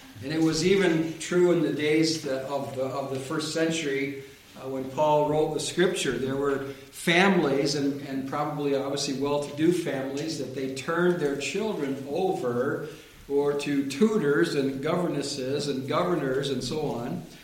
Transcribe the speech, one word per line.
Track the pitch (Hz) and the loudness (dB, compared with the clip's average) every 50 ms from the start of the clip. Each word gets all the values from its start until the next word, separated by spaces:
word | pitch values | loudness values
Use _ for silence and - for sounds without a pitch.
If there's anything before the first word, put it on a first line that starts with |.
| - - - 107 127 | -20 -20 -16 -10 -8
And | 139 160 | -4 0
it | 160 | 2
was | 160 160 156 160 175 | 2 2 2 2 4
even | 185 202 190 185 170 160 160 160 - - - | 4 4 6 4 4 4 2 0 -2 -4 -8
true | - - 180 175 180 175 | -4 0 4 4 6 6
in | 160 165 | 6 4
the | 151 139 | 2 2
days | 139 143 151 151 156 160 160 156 156 - 147 | 0 0 2 2 4 4 4 2 0 -2 -2
that | 135 131 135 135 | -4 -4 -4 -4
of | 135 139 135 - - - | -4 -4 -6 -6 -6 -4
the, | 127 185 | -4 -4
of | 196 - - - 127 135 | -2 -4 -4 -4 -4 -6
the | 131 | -6
first | - - 160 147 151 - - | -6 -4 -4 -4 -4 -2 -2
century, | 160 165 160 165 160 151 139 139 139 135 139 - - - - - - - - - | 0 0 0 0 0 -2 -2 -2 -2 -2 -4 -6 -8 -12 -14 -18 -20 -20 -20 -18
uh, | 147 131 | -12 -10
when | 135 135 131 131 | -8 -6 -6 -6
Paul | 131 - 156 151 151 151 151 147 147 | -4 -2 2 4 4 6 4 4 4
wrote | 151 156 156 156 151 | 4 2 2 2 0
the | 139 | -2
Scripture. | - - - 170 185 185 - - - 139 120 | -4 0 2 2 4 4 2 0 0 -2 0
There | 120 135 135 135 | 0 -2 -2 0
were | 139 143 139 139 135 - - - - - - | 0 0 0 0 -2 -4 -6 -10 -12 -16 -18
families, | - - - 175 170 175 190 196 185 175 151 139 135 143 151 139 151 | -16 -2 0 4 4 6 6 6 6 4 4 4 4 2 2 2 0
and, | 147 139 139 135 - 143 | 0 0 0 -2 -2 -6
and | 139 135 131 123 | -6 -6 -6 -4
probably | - 147 147 147 147 151 151 143 143 139 | -4 -2 -2 -2 -2 -2 -2 0 0 0
obviously | 135 139 143 143 - - 147 131 127 | 0 0 -2 -4 -4 -2 -4 -2 -2
well-to-do | 139 143 147 147 143 - 127 147 160 175 | 0 0 0 0 -2 -4 -2 2 2 4
families, | - - - 143 135 131 135 135 139 143 160 160 - 135 | 2 2 0 -2 -4 -4 -4 -4 -4 -4 -4 -4 -6 -6
that | 127 - - | -6 -6 -6
they | 139 135 131 135 | -6 -6 -4 -6
turned | - - 165 165 175 180 180 170 151 | -6 -4 -2 2 4 4 4 4 2
their | 147 139 139 | 0 -2 -2
children | 135 - - - 202 220 214 185 156 143 131 131 - 127 139 | -4 -4 -4 -4 -4 -4 -4 -4 -4 -4 -4 -4 -6 -6 -6
over | 143 180 190 185 - - 127 120 120 123 135 151 - - - - - - - - - - - - | -2 0 0 0 0 -2 -2 -2 0 0 0 0 -2 -4 -6 -10 -12 -16 -18 -20 -20 -18 -6 -2
or | 139 143 143 143 143 | 0 2 2 2 0
to | - - 147 143 139 131 - | 0 -2 0 0 0 0 -2
tutors | - - 214 214 220 196 147 143 147 165 170 160 156 | 2 2 2 4 4 2 2 4 4 4 2 2 2
and | 143 135 135 131 131 | 0 0 0 -2 -2
governesses | 135 156 175 180 175 156 147 143 131 - - 139 127 131 143 147 147 | -2 -2 0 0 0 -2 -2 -2 -4 -4 -6 -4 -4 -2 -2 -2 -2
and | 143 127 127 123 | -2 -4 -4 -4
governors | 123 151 170 180 180 175 151 139 131 131 135 - 139 | -2 0 0 0 0 0 0 0 0 0 0 0 -2
and | 135 123 127 | -2 -2 -2
so | - 160 151 | -4 -2 -2
on. | 147 127 113 120 120 - 175 - - - - - | -2 -2 -4 -4 -4 -6 -6 -6 -8 -12 -16 -20